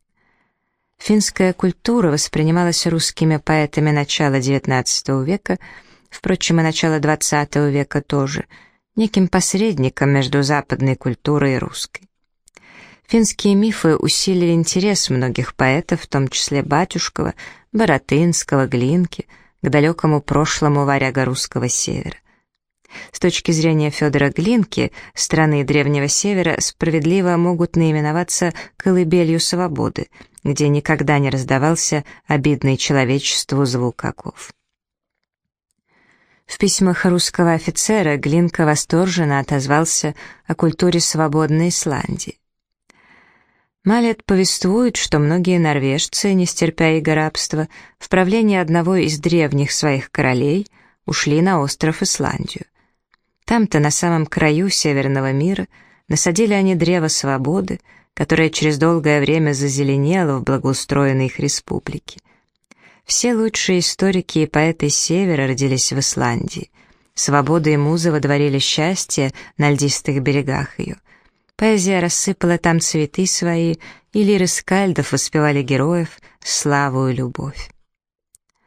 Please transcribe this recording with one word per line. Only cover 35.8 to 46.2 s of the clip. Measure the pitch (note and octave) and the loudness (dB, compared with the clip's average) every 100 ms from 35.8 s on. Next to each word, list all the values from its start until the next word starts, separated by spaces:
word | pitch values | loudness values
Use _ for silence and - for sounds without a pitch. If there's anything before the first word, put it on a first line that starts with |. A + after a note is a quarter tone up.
| _ _ _ _ _ _ - | _ _ _ _ _ _ -16
В | - | -2
письмах | G3+ - F#3+ F3 F#3 | 0 2 2 2 2
русского | F3 - - E3+ | 2 0 2 2
офицера | D#3+ - E3 - G#3+ E3 C#3+ | 2 -2 -4 0 2 2 0
Глинка | C#3+ E3 F3 - D#3 | 2 2 2 2 2
восторженно | D3+ - E3 F#3 F3 D3+ C#3 | 0 0 0 0 0 0 0
отозвался | C3+ C#3+ C3+ D3 D#3+ - D3+ D3 - - - | 0 -2 0 0 2 -2 -4 -6 -16 -14 -8
о | E3 | -2
культуре | E3 D3+ F3+ E3+ | 0 2 0 2
свободной | - D#3 D#3 D3+ D#3 D#3 F3 | 0 -2 0 0 2 2 0
Исландии. | E3+ E3 C#3 - - - - _ _ _ _ _ _ _ _ _ _ _ _ _ _ F#3 | -2 -4 -4 -6 -8 -10 -16 _ _ _ _ _ _ _ _ _ _ _ _ _ _ 0
Малет | A#3 A#3 A3 - | 2 2 -2 0
повествует, | F#3+ F#3+ - F3+ G#3+ B3 - | 2 2 0 0 2 0 -2
что | - D#3 | -2 0
многие | D3 F3 F3 F3 | 2 2 2 2
норвежцы, | D#3+ D3 C3+ C#3 - - | 2 0 0 -2 -4 -2